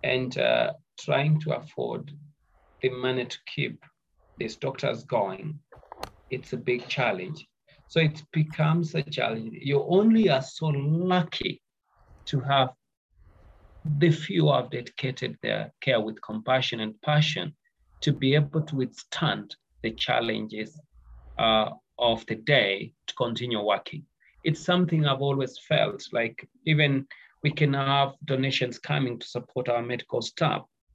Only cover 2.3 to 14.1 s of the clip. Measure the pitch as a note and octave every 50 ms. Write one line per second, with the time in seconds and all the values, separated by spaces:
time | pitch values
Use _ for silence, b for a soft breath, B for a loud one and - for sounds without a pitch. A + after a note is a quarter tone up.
2.3 | _ _ _ _ _ _ _ _ _ _ - C3 B2+ B2 B2 B2+ B2+ B2+ A#2+ A#2
3.3 | - - _ - - D3+ - A#1+ - - - _ _ _ _ _ _ _ _ _
4.3 | _ - A#2 A2 - - - C3+ C3+ - - C3 A#2 A2+ - - B2+ A2+ G2+ F#2+
5.3 | F#2+ F#2+ G2+ - D#3 - _ _ - - - _ - - - - _ _ _ -
6.3 | C3 B2+ - - - A#2 A#2 - B2 A#2+ - - - - B2 A#2 G2+ F#2 F#2 F#2+
7.3 | D#3 - - _ _ _ _ b b b b _ - E3 D#3+ D3+ D3+ - - _
8.3 | - D#3+ D#3 D#3 - - D3+ D#3 D#3+ E3+ E3+ D#3+ - D#3+ D3 - - C3 A#2+ A2
9.3 | A2+ A2+ A2 A2+ A2+ - - C#3 C#3+ C#3+ - - F3 F#3+ G#3+ A3+ A3+ A3+ G#3+ F3+
10.3 | C#3 C3 C#3 - - - D#3 D#3 C#3+ C#3 C#3 D3 D#3 E3 F3+ F#3 F#3 F3+ E3+ -
11.3 | - - - - - - _ _ _ _ _ _ _ _ _ _ - - - -
12.3 | - C#3 A#2+ C#3 C#3 C3+ C3 C3 - _ _ _ _ _ _ _ _ _ - -
13.3 | _ - - - - _ _ - _ - - D#3 D3 C#3+ E3 E3